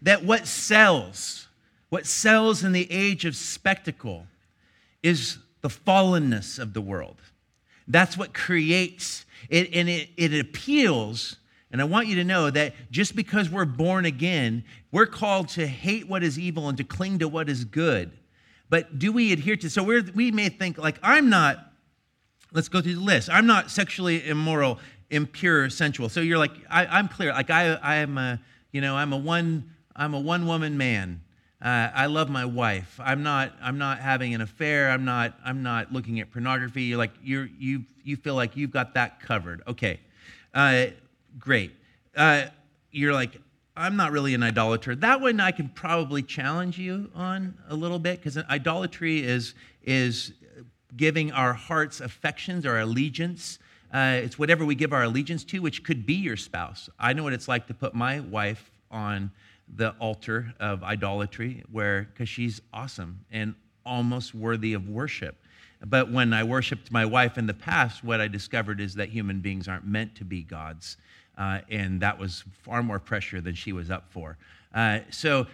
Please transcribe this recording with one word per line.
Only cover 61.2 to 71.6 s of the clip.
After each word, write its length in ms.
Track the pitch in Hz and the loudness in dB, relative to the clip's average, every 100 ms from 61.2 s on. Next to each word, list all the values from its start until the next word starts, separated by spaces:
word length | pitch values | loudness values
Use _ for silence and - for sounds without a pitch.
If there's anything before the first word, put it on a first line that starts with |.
| 101 - 120 123 - | -6 -6 -10 -10 -12
where, 380 | 110 104 98 104 - | -4 -2 -2 -4 -8
'cause 120 | 117 | -8
she's 320 | - 120 107 - | -4 -6 -6 -12
awesome 480 | 104 131 - 85 92 - | -14 -14 -12 -12 -14 -10
and 240 | 110 107 104 _ _ 127 | -6 -6 -8 _ _ -8
almost 480 | 123 120 123 120 | -2 0 -2 -6
worthy 380 | 113 113 113 110 | -6 -4 -2 -2
of 160 | 104 95 | -4 -6
worship. 560 | 107 151 - 78 - _ _ - _ 104 | -6 -6 -8 -10 -14 _ _ -20 _ 0
But 240 | 131 113 | 2 2
when 220 | 123 120 | 4 4
I 100 | 113 | 4
worshiped 480 | 113 131 - 113 - | 2 0 -2 -6 -2
my 160 | 117 110 | 0 2
wife 320 | 123 120 123 | 4 2 2
in 80 | 110 | -4
the 80 | |
past, 480 | 101 - 175 123 - | -4 -2 0 0 -2
what 180 | 120 113 | -4 -2
I 60 | 107 | -2
discovered 540 | 101 - 117 104 101 | -4 -6 -4 -4 -4
is 140 | 101 98 | -6 -6
that 140 | 101 | -6
human 280 | 113 101 98 | -4 -4 -4
beings 300 | 95 98 90 | -4 -6 -6
aren't 180 | 92 101 | -8 -4
meant 300 | 104 110 - | -4 -4 -10
to 80 | |
be 180 | 95 92 | -10 -10
gods. 540 | 80 80 78 80 - - _ - _ - | -10 -12 -12 -14 -16 -18 _ -20 _ -8
Uh, 220 | 98 95 | -4 -4